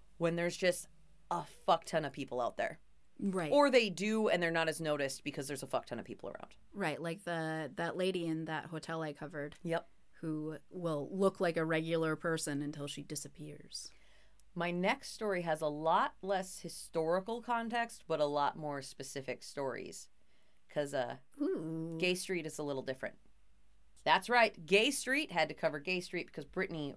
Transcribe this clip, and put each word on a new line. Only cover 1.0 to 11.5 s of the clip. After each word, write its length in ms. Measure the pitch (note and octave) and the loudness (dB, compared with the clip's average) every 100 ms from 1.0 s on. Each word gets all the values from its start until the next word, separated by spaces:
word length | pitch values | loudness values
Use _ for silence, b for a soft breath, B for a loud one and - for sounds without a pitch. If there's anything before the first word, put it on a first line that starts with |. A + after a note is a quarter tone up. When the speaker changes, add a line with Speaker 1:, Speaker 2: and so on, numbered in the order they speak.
| - - - | -20 -20 -6
Speaker 1:
a 140 | F3 | -4
fuck 400 | D3+ - - E3 | -4 -4 4 4
ton 200 | - E3 | 4 -2
of 80 | D3+ | 0
people 280 | C#3+ C3+ B2 | -4 -4 -2
out 160 | A#2 - | -2 0
there. 240 | A2 - - - - - | -2 -4 -14 -20 -20 -4
Speaker 2:
Right. 340 | G3+ F#3 D#3+ | -2 0 4
Speaker 1:
Or 180 | C#4 C#4+ | 6 8
they 180 | B3+ A3 | 6 4
do 400 | E3+ G#3 A3 G#3+ | 2 0 2 4
and 140 | F3 | 4
they're 80 | E3+ | 4
not 180 | E3 D#3+ | 4 2
as 120 | D#3+ | 2
noticed 440 | D#3 D3 C#3 - | 0 0 0 -2
because 220 | - C#3+ C#3+ | -6 -6 -6
there's 160 | C#3+ | -6
a 40 | - | -2
fuck 200 | B2+ - | -2 -2
ton 120 | A#2 | -6
of 60 | |
people 240 | G#2+ A2+ - | -8 -10 -10
around. 260 | - - - - | -10 -14 -16 -14
Speaker 2:
Right, 260 | - F3+ C3+ | -4 -2 -2
like 240 | E3 E3 | -4 -6
the, 460 | - E3 D#3+ D#3+ D3+ - | -4 -2 -2 -2 -4 -4
that 200 | E3+ E3+ | -4 0
lady 300 | F#3 F3+ E3+ | 0 0 0
in 180 | D#3+ D#3+ | -2 -2
that 200 | D#3 - | -4 -4
hotel 360 | D#3+ D#3 E3 | -8 -6 -4
I 100 | D#3 | -6
covered. 420 | D3 D3+ D3+ D3 - | -6 -8 -6 -8 -8
Speaker 1:
Yep. 240 | E3+ E3 - - - - | -2 -2 -2 -14 -20 -8
Speaker 2:
Who 360 | E3 D#3 D3+ D#3 - | -4 -4 -4 -8 -10
will 380 | F#3 E3+ D3+ C3+ | -6 -2 -2 -2
look 300 | F#3+ G3 F#3+ | 2 2 4
like 160 | F3+ | 2